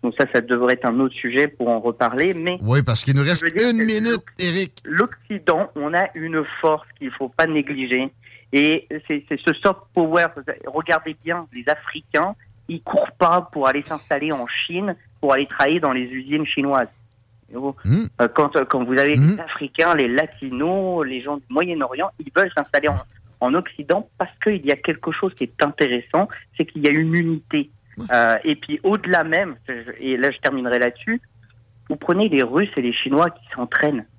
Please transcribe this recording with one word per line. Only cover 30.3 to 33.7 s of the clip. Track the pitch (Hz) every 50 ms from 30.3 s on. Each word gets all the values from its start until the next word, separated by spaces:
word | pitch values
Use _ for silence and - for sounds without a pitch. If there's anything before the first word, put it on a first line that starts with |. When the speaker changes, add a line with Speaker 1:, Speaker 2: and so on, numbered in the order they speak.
Speaker 1:
je | 131 -
terminerai | - 139 135 135 123 123 123 123
là-dessus, | 123 120 120 - - - 226 240 - _ _ _ _ _ _ - _ _ _ _ _ -
vous | 156
prenez | 147 - - 175 185 208 220
les | 156 135 131
Russes | 113 120 156 208 202 - -
et | 123
les | 120 117
Chinois | - - 135 139 143 170 175
qui | 165 - - - -
s'entraînent. | - 123 117